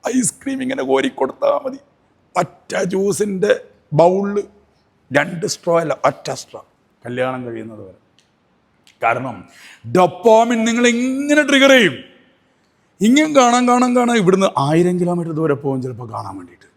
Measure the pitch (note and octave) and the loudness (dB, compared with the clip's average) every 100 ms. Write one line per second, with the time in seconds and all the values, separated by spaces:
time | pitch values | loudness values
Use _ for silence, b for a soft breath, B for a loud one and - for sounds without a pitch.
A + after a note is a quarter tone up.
0 | C4 B3+ A3+ - - C4+ - C4+ - - | -2 -2 -4 -6 -10 -8 -6 -6 0 0
1 | C4+ - C3 - D3 - C4+ C4+ _ _ | 0 -4 -6 -2 -2 -2 -4 -12 _ _
2 | _ _ _ - F3 - _ F#3 F#3+ F#3+ | _ _ _ -4 -4 -8 _ -6 -4 -2
3 | G3+ F#3 G#3 F#3+ G#3 - - _ _ D3 | -2 -2 -4 -2 -2 -2 -4 _ _ 2
4 | E3+ F#3+ G3+ G3+ - _ _ _ _ _ | 2 2 -2 -6 -8 _ _ _ _ _
5 | _ C3 D#3+ E3+ F#3+ - - E3+ D#3+ C#3 | _ -2 -2 -6 -8 -6 -2 0 0 -2
6 | C#3 C#3 - C3+ - - - _ _ _ | -2 -2 -10 -10 -12 -20 -20 _ _ _
7 | B2 B2 B2+ B2+ A#2+ A2+ A2+ A2 F#2+ F2+ | -12 -6 -4 -6 -10 -12 -14 -16 -20 -20
8 | _ _ _ _ _ _ _ _ _ _ | _ _ _ _ _ _ _ _ _ _
9 | A#2 A#2+ C3 - - B B B A2+ A#2 | -2 -2 -6 -14 -18 B B B -2 2
10 | F3+ - A#3 A3 A#3 A#3 A3+ A#3 A#3+ A#3 | 2 2 4 4 4 0 0 2 2 0
11 | B3+ C4 C#4+ D4 C#4+ C#4 C4+ C4 F#3+ A#2+ | -2 -4 0 2 4 4 6 6 4 -2
12 | - _ _ _ _ _ _ _ _ _ | -16 _ _ _ _ _ _ _ _ _
13 | G#3 C4+ D#4 C#4+ A#3+ B3 B3 B3 B3 B3 | 2 2 4 4 4 4 2 2 2 2
14 | A#3+ A#3 F3+ F#3+ F#3+ - C#3 D#3+ F3 F3+ | 2 2 2 2 2 0 0 2 2 0
15 | F3 F3 E3 D#3 D#3+ C#3 C#3 C3+ B2+ A#2 | -2 -4 -4 -4 -2 -2 -2 -6 -6 -10
16 | A#2+ G#2 F#2+ F#2+ F2 _ _ | -12 -12 -12 -16 -18 _ _